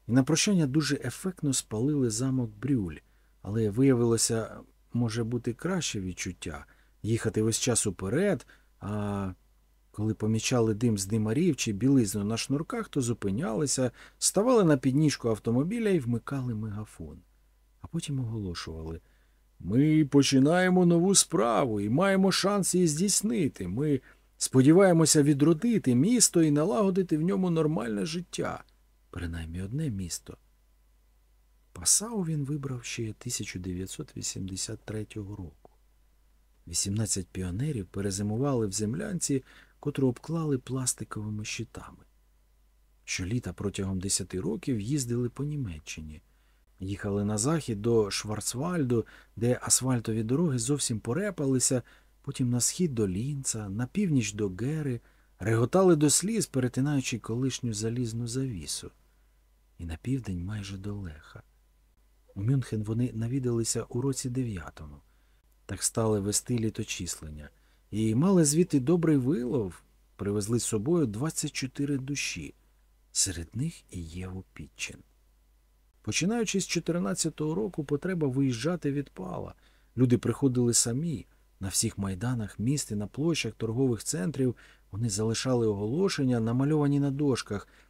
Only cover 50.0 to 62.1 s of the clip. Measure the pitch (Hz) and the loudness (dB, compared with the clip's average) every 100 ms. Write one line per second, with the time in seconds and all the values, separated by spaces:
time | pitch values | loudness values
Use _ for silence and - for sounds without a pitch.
50 | 110 113 110 135 175 127 110 143 - 110 | 0 -2 0 0 2 0 0 -2 0 -4
51 | 113 139 208 180 139 131 - 131 - - | -2 -4 -4 -2 0 2 2 0 -2 -18
52 | _ _ - - 127 123 - - 180 117 | _ _ -12 -2 0 2 0 0 0 2
53 | 101 90 127 143 131 113 104 98 127 185 | 0 0 -4 -4 -6 -6 -6 -4 -4 0
54 | 202 139 104 104 104 92 123 156 143 120 | 2 2 0 -2 -4 -2 -4 -2 -4 -6
55 | - _ _ _ 95 113 120 180 185 156 | -8 _ _ _ 0 2 4 6 6 8
56 | 147 - 180 226 151 131 123 127 139 143 | 6 4 2 -2 0 0 0 0 0 0
57 | - 117 - 117 131 - 120 101 113 117 | -2 -6 -4 -2 -2 -2 -4 -2 -4 -2
58 | 120 113 117 123 135 98 73 - 87 - | -4 -4 -4 -4 -4 -6 -8 -10 -10 -18
59 | _ _ _ _ _ _ _ _ 85 82 | _ _ _ _ _ _ _ _ -10 -8
60 | 120 135 107 90 90 107 98 101 98 101 | -4 -4 -4 -6 -6 -8 -8 -10 -8 -8
61 | 95 76 - 104 - _ _ _ _ _ | -10 -14 -18 -20 -20 _ _ _ _ _
62 | _ | _